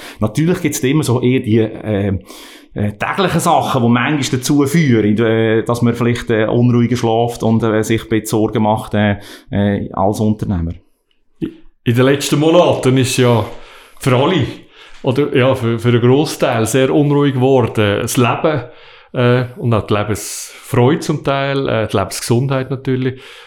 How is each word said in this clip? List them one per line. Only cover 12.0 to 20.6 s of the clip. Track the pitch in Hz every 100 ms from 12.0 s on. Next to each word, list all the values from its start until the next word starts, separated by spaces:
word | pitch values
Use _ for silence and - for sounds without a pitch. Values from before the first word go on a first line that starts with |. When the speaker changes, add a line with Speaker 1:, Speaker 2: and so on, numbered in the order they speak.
| 131
Speaker 2:
letzten | 143 - 143
Monaten | 156 175 165 - 131 131
ist | 123 -
ja | 123 117 107 - - - - -
für | 135 123
alle, | 147 180 120 - - - - -
oder, | - 123 143 139
ja, | 127 127
für, | 117 117
für | 117
einen | 120
Großteil | 120 131 151 - 151 117 110
sehr | 139 135
unruhig | 156 147 143 143
geworden. | 127 127 135 113 - 104 104
Das | 113 -
Leben, | 117 131 160 151 - - - - -
äh, | 135 123 123 120 156
und | 131
auch | 110 -
die |
Lebensfreude | 104 107 101 - - - -